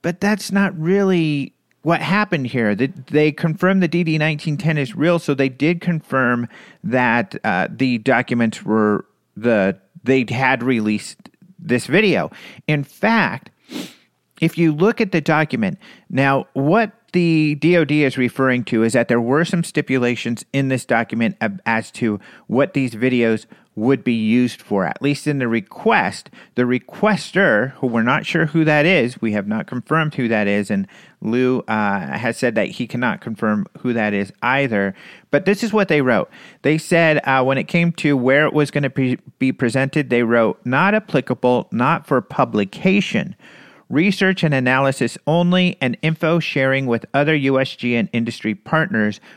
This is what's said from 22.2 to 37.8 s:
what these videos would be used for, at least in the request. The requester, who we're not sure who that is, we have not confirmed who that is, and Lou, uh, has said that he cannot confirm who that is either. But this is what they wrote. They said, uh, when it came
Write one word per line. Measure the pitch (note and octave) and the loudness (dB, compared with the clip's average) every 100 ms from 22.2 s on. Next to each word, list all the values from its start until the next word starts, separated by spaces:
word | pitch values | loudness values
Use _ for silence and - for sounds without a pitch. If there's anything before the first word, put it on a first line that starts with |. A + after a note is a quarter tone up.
| - - - | -8 -20 -4
what | A2+ C#3 | 0 0
these | C#3 B2+ A2 | -2 -4 -2
videos | B2+ B2 A#2 A2 - - _ - | 0 2 2 0 -6 -20 _ -4
would | A2+ C3+ | 0 0
be | B2 | 0
used | A#2 A2 A#2+ B2 - | -2 2 2 0 -4
for, | - G2+ E2+ | -4 -2 -2
at | - | -2
least | C#3 C#3+ D3+ | -4 -2 -4
in | C#3+ | -2
the | A#2+ | -2
request. | A2+ G2 - A3 G#3+ G2 - - - - - | -2 -4 -4 0 2 0 -6 -18 -20 -10 -2
The | |
requester, | B2 B2+ - - G#3+ G3 - F3+ F#3+ G#2+ C3 | 0 -2 -4 -2 0 0 -2 0 2 2 0
who | - B2+ | -4 -2
we're | A#2 | 0
not | A#2 D3+ D#3+ | 2 0 0
sure | E3+ D#3+ | -2 0
who | E3 D#3 | 2 2
that | D3+ D#3 | 4 4
is, | F#3 B2 - | 2 0 -2
we | A2+ | -4
have | G#2 G2+ | -2 -4
not | G#2+ - | -6 -6
confirmed | B2 - D#3+ D#3 C#3+ | -10 -2 -2 -2 -2
who | A#2+ | -2
that | A2 G2+ | 0 0
is, | G2+ G2 | 0 0
and | G2+ F#2+ - - _ | -4 -4 -12 -20 _
Lou, | G#2+ A#2+ B2+ B2+ - | -4 0 0 0 -2
uh, | A2 G#2 G2 D2 C#2 | -2 0 -2 -4 -4
has | A2+ A2+ | -4 -2
said | B2 A2 | -2 0
that | G2 | -2
he | - A#2+ | -4 -8
cannot | A#2+ B2 - | -4 -4 -4
confirm | - A2 A2 G#2+ F#2 - | -8 -4 -2 -2 -4 -6
who | B2+ | -4
that | A#2 G#2+ | -2 -2
is | G2+ G2 _ | -2 -4 _
either. | A#2 C3+ C#3 G#2 G2 G2 - - _ | -2 0 0 0 -2 -4 -20 -20 _
But | C#3+ F#3 | 0 0
this | G#3 | 0
is | A#3 | 0
what | G#3+ F#3+ | -2 2
they | D3+ | 2
wrote. | B2+ G#2+ - - - - | 2 0 0 -10 -20 -4
They | C3+ D#3 | 0 0
said, | - E3 D#3+ D3+ - | 0 2 4 2 2
uh, | C3 | 2
when | C3 C3+ | 2 0
it | - | 0
came | E3+ | 0